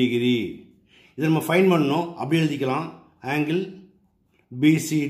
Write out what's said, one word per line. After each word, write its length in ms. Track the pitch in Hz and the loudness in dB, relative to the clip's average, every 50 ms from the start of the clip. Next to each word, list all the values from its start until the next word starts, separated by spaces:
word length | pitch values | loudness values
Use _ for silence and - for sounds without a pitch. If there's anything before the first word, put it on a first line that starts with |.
degree. 440 | 127 117 120 120 120 123 123 117 101 85 76 - - - _ _ _ _ _ _ _ _ _ | 0 0 0 0 2 2 0 0 -2 -4 -8 -12 -18 -20 _ _ _ _ _ _ _ _ _
இதை 80 | - 151 156 | -4 0 0
நம்ம 140 | 160 151 - - | 0 0 0 0
ஃபைண்ட் 220 | 165 185 196 185 180 | 2 4 4 4 4
பண்ணணும். 340 | 160 143 139 143 165 175 170 - - | 4 2 2 0 0 -2 -4 -8 -8
அப்படி 180 | 127 139 160 165 160 | -4 -2 0 0 0
எழுதிக்கலாம். 440 | 151 147 131 135 131 127 147 165 160 - - - _ _ _ - 127 139 | 0 -2 -2 -2 -2 -2 -4 -6 -8 -14 -18 -20 _ _ _ -8 -6 -4
Angle 280 | 147 147 147 165 185 190 - - - - - _ _ _ _ _ _ _ _ _ _ _ - 127 | -2 -2 -2 -2 -4 -4 -6 -10 -16 -20 -20 _ _ _ _ _ _ _ _ _ _ _ -16 -4
B 200 | 127 143 151 160 143 - | 2 4 4 4 4 2
C 140 | - 156 151 143 143 | -2 -2 -2 -2 -2